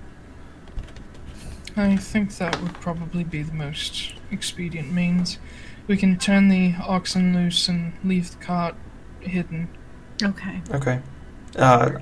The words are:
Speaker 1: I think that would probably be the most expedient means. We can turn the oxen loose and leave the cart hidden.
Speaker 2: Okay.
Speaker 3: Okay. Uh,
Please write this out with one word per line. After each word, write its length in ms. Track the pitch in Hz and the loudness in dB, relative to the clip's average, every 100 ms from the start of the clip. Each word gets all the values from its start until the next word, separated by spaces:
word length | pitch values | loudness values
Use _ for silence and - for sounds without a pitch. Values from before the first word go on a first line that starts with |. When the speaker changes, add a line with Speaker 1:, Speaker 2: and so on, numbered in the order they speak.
| - - - - - - - - - - - - - - - - - 214 | -18 -18 -18 -18 -18 -18 -10 -10 -10 -12 -16 -14 -14 -12 -12 -12 -6 2
Speaker 1:
I 180 | 202 190 | 4 4
think 400 | - 220 196 - | 2 0 0 -2
that 240 | 170 175 | -4 -2
would 120 | 175 - | -4 -4
probably 480 | 175 170 165 175 | -4 -4 -4 -4
be 200 | 170 151 | -2 -4
the 100 | 156 | -4
most 600 | 156 143 156 - - - - - | -4 -4 -6 -6 -6 -8 -10 -8
expedient 640 | 196 - - 170 160 143 | -6 -6 -6 -6 -6 -2
means. 460 | 180 175 180 175 - - - - - - | 0 2 2 0 -4 -12 -14 -14 -8 0
We 100 | 196 | 4
can 200 | 190 180 | 6 4
turn 320 | - 196 196 | 6 8 8
the 260 | 185 180 175 | 8 4 2
oxen 520 | - 185 - 185 180 | 0 0 2 2 4
loose 340 | 180 175 175 - | 4 2 2 2
and 260 | 175 170 - | 0 -2 -2
leave 280 | 190 185 175 | 2 2 0
the 60 | - | -6
cart 320 | - 175 170 - - - - - | -2 0 0 -4 -14 -16 -16 -12
hidden. 480 | 185 180 170 165 175 - - - - - | -4 -2 -2 -6 -6 -10 -16 -18 -10 -2
Speaker 2:
Okay. 400 | 202 - 190 185 - | -2 -2 -6 -8 -2
Speaker 3:
Okay. 280 | 139 127 127 - - - - - - | 0 2 0 -4 -14 -16 -16 -10 4
Uh, 360 | 131 120 127 - | 8 8 6 4